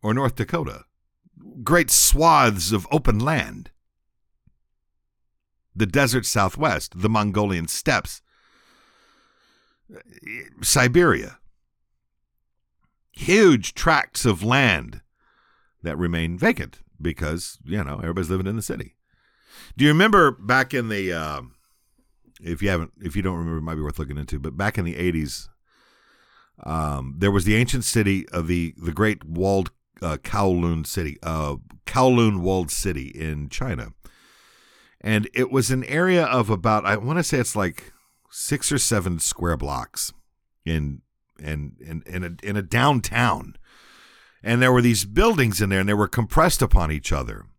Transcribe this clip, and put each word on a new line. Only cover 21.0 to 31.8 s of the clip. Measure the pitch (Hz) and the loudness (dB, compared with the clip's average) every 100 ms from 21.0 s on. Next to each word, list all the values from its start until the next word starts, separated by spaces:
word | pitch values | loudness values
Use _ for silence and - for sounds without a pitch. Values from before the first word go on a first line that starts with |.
| 95 | -4
uh, | 82 78 73 123 _ _ _ _ _ _ _ _ - | -4 -6 -8 -12 _ _ _ _ _ _ _ _ -18
if | 82 82 | -10 -4
you | 98 | 0
haven't, | 90 82 _ | -2 -4 _
if | 95 | -8
you | 76 | -4
don't | 95 85 | -4 -4
remember, | 82 80 | -4 -6
it | |
might | 78 | -6
be | 80 | -6
worth | 76 73 | -6 -6
looking | 73 71 | -8 -8
into, | 73 73 | -8 -8
but | 73 69 | -8 -4
back | 98 107 | -4 -2
in | |
the | 85 - | -6 -2
eighties, | 90 82 73 - - _ _ _ _ _ _ _ _ _ _ _ | -2 -2 -4 -8 -16 _ _ _ _ _ _ _ _ _ _ _
um, | - 80 78 71 67 69 | -8 -6 -4 -6 -8 -2
there | 98 | 2
was | 95 | 2
the | 92 107 | 2 2
ancient | 123 131 | 2 -2
city | 113 120 101 95 - | -2 0 2 0 -4
of | 87 82 | -8 -2
the, | 87 85 - | -2 -2 -6
the | 85 | -8
great | 76 110 104 | -2 -2 -2
walled, | 78 82 95 98 87 _ _ _ | -8 -2 0 0 -2 _ _ _
uh, | 87 76 | -8 -8
Kowloon | - 104 98 90 85 82 78 | -6 0 2 2 0 -2 -4
city, | - 80 73 | -6 -6 -8
uh, | - 80 76 71 - - | -8 -6 -6 -8 -12 -18